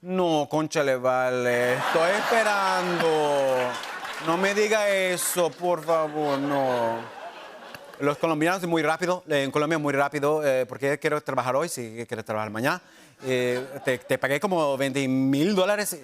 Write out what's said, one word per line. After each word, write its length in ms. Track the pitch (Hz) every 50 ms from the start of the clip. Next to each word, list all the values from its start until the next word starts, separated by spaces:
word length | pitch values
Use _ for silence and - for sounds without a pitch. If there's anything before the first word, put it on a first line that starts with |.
No, 460 | - 180 185 185 180 175 160 151 147 139
concha 340 | - 156 156 156 - 165 147
le 120 | 139 131
vale. 760 | 127 123 127 127 127 127 127 127 123 123 123 123 120 123 123 127
Estoy 360 | 131 135 - - 165 160 170
esperando. 1500 | 196 208 214 - - 226 220 214 208 202 196 190 185 185 180 180 175 170 160 165 160 156 151 147 143 143 135 135 131 127 127 123 120 117 - - - - - - - - 151
No 100 | 160 165
me 180 | 175 190 196 202
diga 340 | 202 214 208 214 220 208 208
eso, 640 | 202 190 190 185 180 170 - - - 180 175 160
por 320 | 135 - 175 180 175 160
favor, 560 | 156 156 170 165 156 151 151 151 151 147 139 135
no. 600 | 139 143 143 139 135 131 127 120 117 113 117 117 117 117 - - - - - - - - - - - - - - - - - -
Los 180 | 139 143 147 -
colombianos 440 | - 165 160 151 151 170 180 196
es 60 | 175 175
muy 140 | 170 165
rápido. 420 | 156 151 160 160 175 175 180 180 - 151
Eh, 140 | 156 143
en 80 | 139 135
Colombia 260 | 131 151 151 147 165
es 60 | 160
muy 100 | 147 143
rápido, 540 | 139 139 139 139 - 151 139 143 151 156 151
eh, 200 | 143 131 131 127
porque 320 | 110 127 113 139 139 143 147
quiero 200 | - 156 147 151
trabajar 360 | - - 135 131 120 127 127
hoy, 120 | 135 160 175
si 360 | - - 120 113 110 117 117
quiero 180 | - - 110 110
trabajar 260 | - 113 107 107 110
mañana. 300 | 104 110 120 143 165 180 - - - - - - - _ -
Eh, 360 | 131 127 127 123 123 123 127 127 135 135 139 -
te, 140 | - 127 123
te 200 | - - 139 127
pagué 200 | - 131 139 151
como 380 | 160 208 185 170 156 143 139
veinte 300 | 127 139 139 127 143 139 131
mil 480 | 131 131 131 135 139 139 151 190 214
dólares. 400 | 185 185 190 208 208 208 - - 156